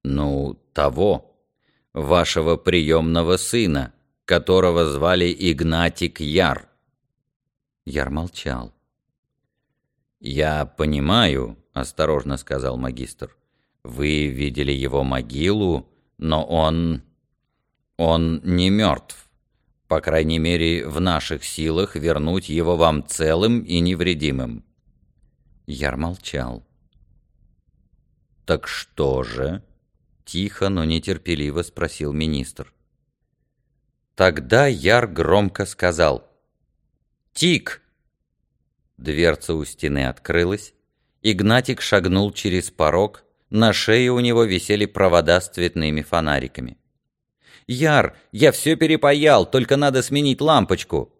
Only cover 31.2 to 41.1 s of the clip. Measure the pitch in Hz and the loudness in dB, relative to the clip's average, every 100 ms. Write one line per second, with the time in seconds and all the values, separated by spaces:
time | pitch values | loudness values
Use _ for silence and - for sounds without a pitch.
31.2 | - 78 73 73 87 - 76 - 73 73 | -4 -4 -2 -4 -8 -6 -6 -4 -6 -4
32.2 | 80 73 65 - - _ _ _ _ _ | -2 -4 -6 -14 -18 _ _ _ _ _
33.2 | _ _ _ _ _ _ _ _ _ - | _ _ _ _ _ _ _ _ _ 2
34.2 | 92 76 64 117 143 98 78 120 117 82 | 2 2 2 4 4 2 2 2 2 -2
35.2 | 76 98 98 - 98 - 90 82 80 64 | 2 2 2 -4 -10 -2 -2 2 2 2
36.2 | _ _ _ _ _ _ _ _ _ _ | _ _ _ _ _ _ _ _ _ _
37.2 | _ - 165 160 - - _ _ _ _ | _ -2 0 0 -2 -14 _ _ _ _
38.2 | _ _ _ _ _ _ _ _ 65 76 | _ _ _ _ _ _ _ _ -6 2
39.2 | 85 73 - 80 73 - 73 71 65 - | 2 2 -4 -4 -6 -6 -4 -2 -2 -6
40.2 | - 82 87 101 - _ _ _ _ | -2 0 0 -2 -10 _ _ _ _